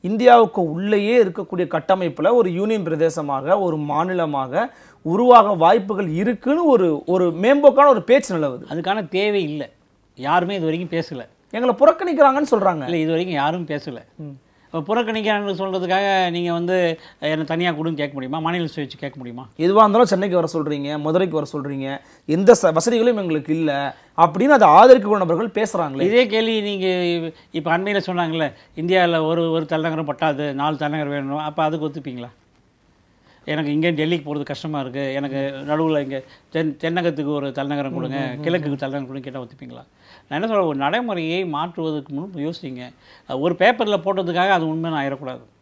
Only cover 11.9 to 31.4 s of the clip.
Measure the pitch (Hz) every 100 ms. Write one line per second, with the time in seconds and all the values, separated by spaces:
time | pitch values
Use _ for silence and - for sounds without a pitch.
11.9 | 320 370 302 277 269 302 226 190 165 139
12.9 | 170 156 165 185 156 143 175 156 147 143
13.9 | 120 - _ 147 139 _ _ _ 165 147
14.9 | 220 220 220 214 208 202 180 190 185 180
15.9 | 190 202 190 180 170 175 170 175 185 175
16.9 | 165 - _ 151 156 156 165 175 151 160
17.9 | 151 147 143 131 156 160 175 165 - 139
18.9 | 123 143 139 120 120 120 - 165 202 214
19.9 | 208 208 190 196 180 165 170 147 147 139
20.9 | 151 147 165 185 156 143 151 139 139 135
21.9 | 135 - - - 160 196 233 180 160 226
22.9 | 233 233 220 185 156 147 156 156 139 139
23.9 | - _ - 165 165 262 285 190 160 240
24.9 | 254 202 208 180 170 226 202 214 196 156
25.9 | 135 175 233 247 220 226 220 208 196 185
26.9 | 180 175 170 165 160 _ 165 156 170 196
27.9 | 202 185 180 165 160 147 - _ - 170
28.9 | 185 175 165 156 170 165 160 156 160 160
29.9 | 160 151 143 160 143 147 135 147 151 147
30.9 | 156 147 143 135 143